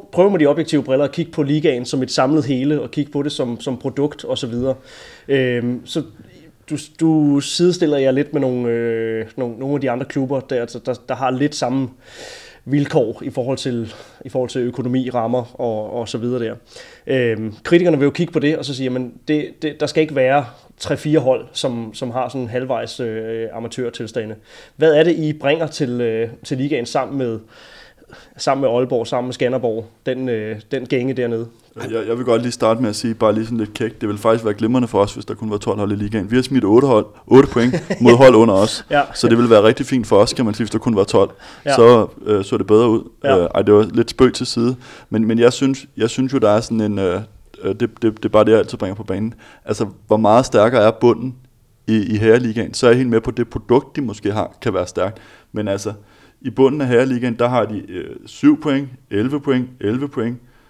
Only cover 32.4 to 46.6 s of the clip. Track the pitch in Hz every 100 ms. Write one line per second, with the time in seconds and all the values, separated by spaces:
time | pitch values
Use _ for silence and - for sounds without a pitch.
32.4 | 120 - 113 113 117 104 117 110 110 107
33.4 | 113 117 104 - 113 - 107 107 113 113
34.4 | 110 107 117 127 120 98 104 - - 110
35.4 | 110 104 120 104 101 104 104 110 98 127
36.4 | 127 135 98 117 139 107 - - - 127
37.4 | - 123 123 156 - - 120 120 131 110
38.4 | 117 95 110 - - 147 139 - - 117
39.4 | 120 107 107 131 127 131 104 101 107 -
40.4 | 113 104 107 110 123 101 101 107 98 -
41.4 | - - 143 131 117 117 101 - 107 101
42.4 | 95 107 98 107 117 113 - _ 139 95
43.4 | 85 - 98 104 110 117 117 - 127 -
44.4 | 123 120 120 123 - - - 110 110 113
45.4 | 120 - 135 135 - - 113 - 131 135
46.4 | 104 107